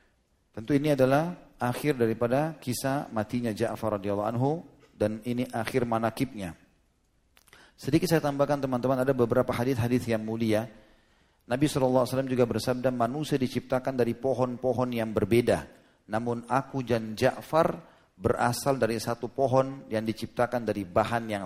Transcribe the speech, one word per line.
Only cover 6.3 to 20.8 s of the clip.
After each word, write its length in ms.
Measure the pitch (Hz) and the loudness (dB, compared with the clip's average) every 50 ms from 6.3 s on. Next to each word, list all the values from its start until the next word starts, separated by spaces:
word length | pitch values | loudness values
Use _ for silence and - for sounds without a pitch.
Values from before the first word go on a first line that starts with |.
| - 107 95 85 80 - _ _ _ _ _ _ _ _ _ _ _ _ _ _ _ _ _ _ - - - - _ | -4 -8 -8 -10 -10 -12 _ _ _ _ _ _ _ _ _ _ _ _ _ _ _ _ _ _ -20 -20 -20 -20 _
Sedikit 320 | - - - 135 165 180 165 | -10 -4 2 2 2 2 4
saya 160 | 165 156 - | 2 2 2
tambahkan 320 | 143 143 139 143 139 147 | 0 0 0 2 0 0
teman-teman, 480 | 139 135 135 131 120 117 127 135 127 127 | -2 -2 -2 -2 0 0 0 2 2 2
ada 80 | 135 135 | 2 4
beberapa 400 | 123 120 113 123 127 120 - 117 | 2 4 4 4 2 2 2 0
hadis-hadis 540 | 104 120 131 139 117 113 120 123 123 - 117 | 0 0 0 0 0 0 2 2 0 2 0
yang 160 | 113 107 110 | -2 -2 -2
mulia. 400 | 110 113 113 117 110 104 107 113 117 - - - _ _ _ _ _ _ _ _ _ _ _ _ | -4 -4 -2 0 2 2 2 0 -4 -12 -20 -20 _ _ _ _ _ _ _ _ _ _ _ _
Nabi 240 | - 120 131 147 143 | -4 0 2 2 2
sallallahu 400 | - 147 131 127 127 131 123 120 | 2 2 2 4 4 4 2 2
alaihi 40 | 127 | 0
wasallam 140 | 131 135 131 127 | -2 -2 0 2
juga 120 | 123 123 113 | 2 2 2
bersabda, 400 | 110 110 - 131 127 127 123 131 | 2 -2 0 -2 -2 0 0 0
"Manusia 480 | 127 123 117 117 131 151 151 - 147 | 0 2 0 0 0 -4 -2 -2 0
diciptakan 560 | 135 131 117 - 123 - - 131 127 - 135 135 | 0 0 0 -2 -4 -2 -2 -2 -2 -2 -2 0
dari 240 | 123 120 117 117 | 0 0 0 0
pohon-pohon 720 | - - 135 127 117 127 127 123 117 - 131 120 120 127 123 | -2 -2 -2 0 2 0 -2 -2 -2 0 0 2 2 0 0
yang 240 | 120 117 113 113 107 | 0 -2 -2 0 0
berbeda. 560 | 107 101 95 113 120 127 113 98 82 76 - - - _ _ _ _ _ - | 0 2 4 4 4 4 4 2 0 -2 -10 -18 -20 _ _ _ _ _ -6
Namun 320 | 107 110 120 120 117 120 117 - | -4 -4 -2 -2 -4 -4 -4 -2
aku 320 | 123 135 135 - - 135 | -2 -2 -2 -2 -6 -6
dan 320 | 127 113 123 113 110 110 110 | -2 0 -2 -2 -2 -4 -4
Ja'far 800 | 101 127 127 - - 113 - - 156 170 170 170 170 - - - _ _ _ _ | 0 2 0 0 0 -6 0 2 2 2 2 0 -6 -12 -18 -20 _ _ _ _
berasal 640 | - 95 - - - 120 120 123 - - 143 135 131 | -4 0 0 2 2 2 0 0 0 0 0 2 2
dari 160 | 117 110 117 | 2 0 -2
satu 320 | 110 - 123 117 - 123 | -2 -2 -4 -4 -4 -6
pohon 560 | 113 - - 139 127 127 131 135 135 139 139 - - | -8 -2 0 0 4 4 4 2 2 -2 -12 -10 -6
yang 160 | 107 110 110 | -4 -4 -2
diciptakan 560 | 110 107 - 117 - - - 120 - - 123 117 | -2 -4 -6 -8 -8 -2 -2 -2 0 0 -4 -2
dari 240 | 107 104 104 | -2 -4 -4